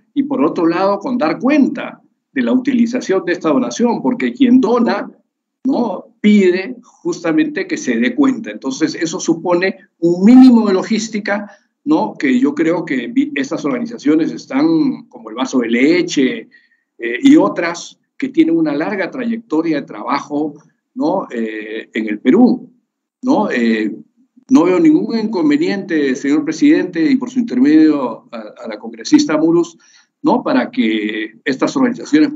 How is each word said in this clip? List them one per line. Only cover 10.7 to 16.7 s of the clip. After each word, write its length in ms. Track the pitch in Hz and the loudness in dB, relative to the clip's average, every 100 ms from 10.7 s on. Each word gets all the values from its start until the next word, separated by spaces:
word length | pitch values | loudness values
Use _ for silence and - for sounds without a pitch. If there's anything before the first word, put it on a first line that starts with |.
logística, 720 | 185 - 220 - 208 202 202 - - _ _ | 0 0 -4 -4 -6 -4 -4 -6 -18 _ _
¿no? 300 | - 160 190 - | 0 0 0 -2
que 220 | 139 123 | 0 2
yo 120 | 143 | 2
creo 320 | 147 160 175 | 0 0 0
que 220 | 160 131 117 | -2 -6 -4
vi-, 240 | 127 151 139 | -2 -2 -2
estas 280 | 127 151 | -6 -4
organizaciones 680 | 147 120 113 117 143 160 135 | -4 -4 -6 -6 -2 0 0
están, 720 | 113 - 135 165 160 135 117 - | -6 -6 -2 0 2 0 -4 -12
como 220 | 117 113 | -20 -14
el 60 | 117 | -10
Vaso 240 | 127 131 | -4 -2
de 80 | 113 | 0
Leche, 800 | 117 143 175 165 147 123 113 - _ _ | 2 2 2 0 0 -2 -2 -14 _ _